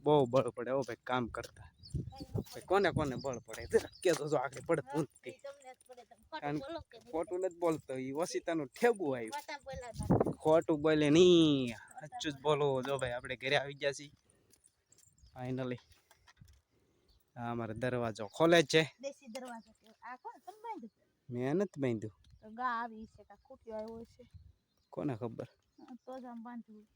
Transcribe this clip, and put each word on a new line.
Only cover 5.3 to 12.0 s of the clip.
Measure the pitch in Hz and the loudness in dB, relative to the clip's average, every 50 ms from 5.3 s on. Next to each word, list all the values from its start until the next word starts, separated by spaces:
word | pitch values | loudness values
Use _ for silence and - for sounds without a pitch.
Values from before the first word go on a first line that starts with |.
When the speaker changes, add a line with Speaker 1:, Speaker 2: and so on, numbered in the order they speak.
Speaker 2:
ઈ | |
તમને | - _ - 554 554 - - 254 254 | -16 _ -16 -18 -18 -16 -20 -20 -20
જ | _ _ _ | _ _ _
પડે, | 254 226 233 | -20 -20 -20
તમે | _ - | _ -20
ખોટું | _ _ _ - 302 | _ _ _ -12 -6
Speaker 1:
કારણ | 302 147 294 294 | -4 -4 -4 -4
Speaker 2:
બોલો | 269 277 339 311 | -6 -8 -10 -12
કે | - _ - - | -12 _ -20 -20
નહીં? | _ - | _ -8
Speaker 1:
ખોટું | - 160 175 165 180 180 | -6 -6 -6 -4 -4 -2
નથી | 185 185 170 170 | -2 -4 -2 0
બોલતો, | 175 170 156 147 _ - 131 | 0 0 0 0 _ -8 -8
ઈ | 131 131 131 | -6 -6 -6
ઓશિતાનું | 135 147 175 185 - 185 - - 165 160 147 127 | -4 -4 -4 -4 -4 -6 -4 -2 -4 -4 -4 -6
ઠેબું | _ - 226 240 233 202 180 143 131 | _ 2 2 2 2 2 0 -2 -2
આવ્યું. | 123 113 110 | -2 -4 -6
Speaker 2:
ખોટા | - 294 - - 302 277 | -6 -8 -8 -10 -14 -14
બોલા | _ 269 262 269 247 240 | _ -14 -12 -12 -12 -12
ના. | 220 - - - - - - - | -8 -8 2 2 2 2 2 -2
Speaker 1:
ખોટું | - - - 156 156 165 165 - 165 147 | -10 -2 4 6 6 6 6 2 -2 2
બોલે | 147 160 156 151 151 143 | 4 4 4 6 6 8
નહીં. | 147 165 185 180 175 170 165 156 147 135 127 120 113 | 8 10 10 10 10 10 8 8 6 4 2 -2 -4
Speaker 2:
ખોટા | 107 - - - - | -8 -14 -20 -18 -16